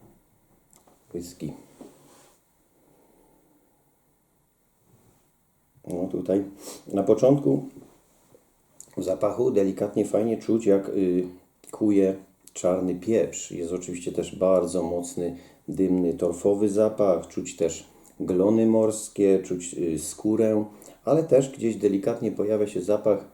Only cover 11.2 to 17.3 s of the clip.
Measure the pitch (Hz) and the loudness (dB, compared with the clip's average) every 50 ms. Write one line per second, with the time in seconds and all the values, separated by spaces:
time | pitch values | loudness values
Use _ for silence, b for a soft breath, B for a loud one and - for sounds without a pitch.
11.2 | 92 90 90 - _ _ _ _ _ - - - 110 107 104 98 98 95 95 95 | -2 -4 -8 -16 _ _ _ _ _ -16 -8 -2 0 2 4 4 4 2 2 -2
12.2 | - _ _ _ _ - - - - 90 90 92 92 90 90 90 92 110 113 104 | -8 _ _ _ _ -20 -12 -4 0 0 0 0 0 -2 -4 -4 -2 0 2 2
13.2 | 85 - - - - - 95 90 85 82 90 90 - - 90 87 82 92 90 - | 2 0 -4 -10 -14 -12 -10 -8 -8 -6 -6 -6 -6 -8 -10 -10 -8 -8 -6 -6
14.2 | 85 - - - 92 92 95 90 87 87 87 92 85 82 87 87 87 - - - | -6 -6 -4 0 2 4 4 4 2 0 -2 -4 -4 -2 -4 -4 -6 -6 -8 -6
15.2 | 87 85 85 B B B B B B - - - 95 90 92 92 90 85 80 - | -6 -6 -6 B B B B B B -10 -2 0 0 2 2 2 0 0 -2 0
16.2 | 90 87 87 87 - 101 101 101 107 104 95 104 107 107 107 - 104 98 90 80 | -2 -2 -2 0 2 2 2 2 2 0 2 2 2 0 2 2 2 2 2 2
17.2 | - - | 0 -6